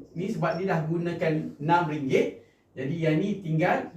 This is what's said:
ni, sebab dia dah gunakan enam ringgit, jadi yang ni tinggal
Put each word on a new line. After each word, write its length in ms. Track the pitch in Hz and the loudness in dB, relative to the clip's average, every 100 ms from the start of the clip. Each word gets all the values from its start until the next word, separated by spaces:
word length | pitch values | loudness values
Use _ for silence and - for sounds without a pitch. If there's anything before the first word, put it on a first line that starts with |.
| - 160 | -12 -8
ni, 160 | 196 | -4
sebab 240 | 160 165 175 | -2 -2 0
dia 160 | 190 | 0
dah 80 | 165 156 | 0 0
gunakan 440 | 170 170 165 160 156 - - | -2 -2 0 0 0 -2 -6
enam 220 | 147 175 160 | 2 2 2
ringgit, 540 | 151 135 185 - - - _ _ | -2 2 2 2 -2 -18 _ _
jadi 220 | - 139 170 | -8 -4 0
yang 200 | 160 156 | 2 2
ni 240 | 202 - | 0 -2
tinggal 480 | 156 156 180 - - | -2 2 2 2 -2